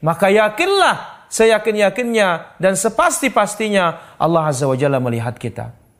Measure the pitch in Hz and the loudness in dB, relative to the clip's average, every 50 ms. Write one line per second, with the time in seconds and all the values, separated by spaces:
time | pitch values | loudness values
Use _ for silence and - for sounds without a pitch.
0 | - 156 165 165 196 196 196 214 214 214 214 - 349 392 392 392 359 277 190 - | -2 -2 0 2 2 2 4 4 2 2 0 -2 -2 0 2 2 2 2 0 -2
1 | - - - - - - - - 220 226 220 214 220 220 214 208 202 190 202 247 | -6 -16 -18 -20 -18 -8 0 2 4 4 4 2 0 -2 0 2 0 0 0 -2
2 | 247 240 226 220 202 185 170 160 - - - - - 285 190 - - 226 220 - | -4 -2 0 0 2 2 0 -2 -6 -12 -8 -2 0 0 0 0 -2 -2 0 2
3 | 339 339 - - 285 254 - 233 208 202 - - 220 214 208 196 180 165 151 - | 0 0 0 0 -2 0 0 0 0 0 -2 -4 -4 0 0 2 0 0 -2 -4
4 | - - - - - 160 170 165 156 156 143 123 147 135 131 123 147 143 139 131 | -14 -16 -6 -2 0 2 2 2 0 0 -2 -2 0 0 0 0 0 0 0 0
5 | 127 123 117 117 113 123 120 - - 117 - - 117 117 - _ _ _ _ | 0 -2 -4 -4 -4 -6 -8 -8 -10 -10 -10 -10 -14 -14 -16 _ _ _ _